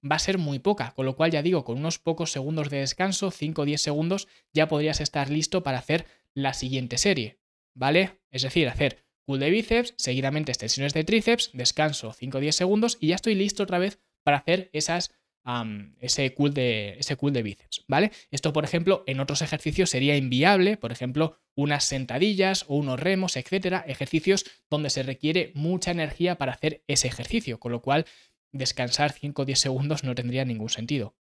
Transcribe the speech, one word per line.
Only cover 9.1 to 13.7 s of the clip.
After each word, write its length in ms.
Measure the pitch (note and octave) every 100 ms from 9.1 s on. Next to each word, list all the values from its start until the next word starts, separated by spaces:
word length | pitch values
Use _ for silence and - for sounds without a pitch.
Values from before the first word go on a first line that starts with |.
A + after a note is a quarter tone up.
| _ -
curl 140 | C3+
de 100 | C#3+
bíceps, 440 | G3+ A3+ A#3 A#3+ -
seguidamente 560 | - B2+ C3+ D3+ D3+
extensiones 420 | B2 A2 - C#3
de 80 | D3+
tríceps, 480 | D#3 A3 G#3+ A#3 -
descanso 600 | B2+ B2 - D3+ D3 A2+
cinco 260 | A2+ B2+ C3+
o 20 |
diez 140 | D3
segundos 420 | D3 F3+ G#3 A#3 -
y 80 | D#3
ya 80 | F3+
estoy 180 | -
listo 300 | G#3 G3+ G3+
otra 160 | G3